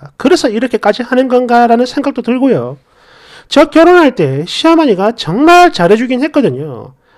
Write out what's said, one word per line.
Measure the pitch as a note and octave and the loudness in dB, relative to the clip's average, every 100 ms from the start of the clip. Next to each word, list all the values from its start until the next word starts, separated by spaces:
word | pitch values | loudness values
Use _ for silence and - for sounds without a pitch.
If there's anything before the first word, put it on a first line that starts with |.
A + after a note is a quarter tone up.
| - - | -20 -6
그래서 | C#4 F4 C#4 | 0 0 0
이렇게까지 | G#3+ B3 G#3+ G#3 G#3 | -4 -4 -2 -2 -2
하는 | A#3+ B3+ C4 | -2 -2 0
건가라는 | B3 B3 A#3+ A#3+ A#3 B3 | 0 0 2 2 2 0
생각도 | - C#4+ C#4 | -4 -6 -6
들고요. | A3+ B3+ C4 E3+ A#2+ C#3 _ _ _ _ - - _ | -4 -2 0 -2 -4 -12 _ _ _ _ -20 -20 _
저 | C#4 D#4 | 0 2
결혼할 | D#4 E4+ F4+ D4 | 4 4 4 2
때 | B3 C#3+ C3+ E3+ | 0 -2 -4 -8
시어머니가 | - E4 E4 D4+ F#3 G#3 | -2 0 2 2 0 -2
정말 | A#3 - G3 D#4 F4 F4+ | -4 -6 0 4 4 4
잘해주긴 | - E3+ A3 B3 B3 D#4 | 2 0 0 0 -4 -2
했거든요. | D#4 G#3+ B2+ D3+ A#2 C3+ _ _ | -2 -2 -4 -10 -14 -16 _ _